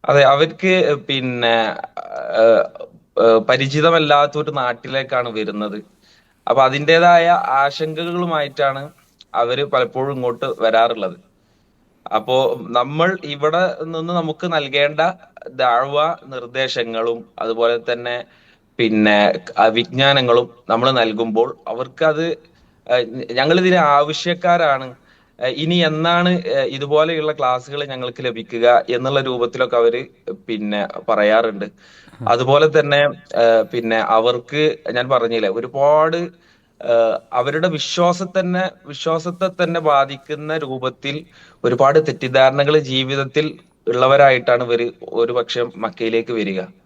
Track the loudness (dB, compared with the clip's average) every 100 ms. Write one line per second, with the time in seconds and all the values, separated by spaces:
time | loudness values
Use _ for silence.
0 | 4 6 6 6 2 0 0 2 2 -2
1 | -2 -4 -4 -2 0 2 0 -6 -12 -14
2 | -12 -10 -4 4 6 4 2 -8 -18 -20
3 | _ 2 4 4 2 0 0 2 2 2
4 | 4 2 2 -2 -6 -4 -4 -6 -6 -6
5 | -2 -4 -4 -6 -6 -6 -8 -8 -16 _
6 | _ _ _ _ -2 2 2 0 2 4
7 | 6 6 6 2 2 0 0 -2 -8 -6
8 | -6 -4 -2 -2 -4 -2 -2 -2 -12 _
9 | _ _ _ -2 -2 -2 -2 -2 -2 -4
10 | -4 -4 -4 -4 -6 -2 2 2 2 0
11 | -6 -10 _ _ _ _ _ _ _ _
12 | -6 -4 0 0 0 -2 -4 -2 -2 0
13 | -2 -2 -10 -4 -2 0 -2 -4 -8 -8
14 | -4 -4 -4 -6 -4 -4 -2 0 0 0
15 | -2 -4 -20 -20 -18 -2 0 2 0 0
16 | -2 -4 -10 -14 -8 -6 -4 -4 -4 -4
17 | -4 -4 -10 -8 -6 0 0 0 -4 -6
18 | -6 -8 -10 _ _ _ _ -2 0 4
19 | 4 4 4 0 -6 0 2 2 -4 0
20 | 2 2 2 0 -2 -10 -4 0 2 2
21 | 0 0 -2 0 -2 -4 -10 -8 -10 -2
22 | -2 0 -4 -6 _ _ _ _ -2 -2
23 | -2 -8 -6 -2 2 2 4 2 4 2
24 | 2 -4 -6 -2 0 2 2 -2 -6 -16
25 | _ _ _ _ -6 -4 -2 0 0 0
26 | 0 2 2 0 -2 -2 -2 -4 0 0
27 | 2 0 -4 -2 -2 -2 -6 -10 -8 -8
28 | -10 -6 -8 -8 -10 2 4 4 2 -4
29 | 0 -2 -2 -2 -2 -2 0 2 2 0
30 | -8 _ -14 -14 -8 -8 -4 -4 -6 -8
31 | -2 2 4 4 2 -4 -12 _ _ -20
32 | -20 -8 0 0 4 4 6 4 2 2
33 | 2 -2 _ 2 4 4 2 -4 0 0
34 | 2 2 2 -2 -4 -2 -2 -2 -6 -4
35 | 0 0 0 -2 -2 -4 -6 0 2 4
36 | 2 -2 -6 _ _ _ _ _ 0 2
37 | 2 0 _ -4 -2 -2 -2 -4 -6 0
38 | 0 0 -4 -4 -2 -4 -4 -8 -20 -8
39 | -4 -4 -4 -4 -6 -2 -2 0 2 2
40 | 2 -4 -12 -10 -6 -6 -6 -6 -6 -6
41 | -10 -10 -12 _ -20 _ -2 2 4 4
42 | 2 -6 -2 4 4 4 2 2 0 -4
43 | -2 -4 -2 -2 -4 -8 _ _ -4 0
44 | 4 6 6 4 2 0 0 -2 -2 -8
45 | -8 -2 0 0 -4 -4 -6 -6 -8 -4
46 | -2 -2 -2 -4 -4 -6 -8 _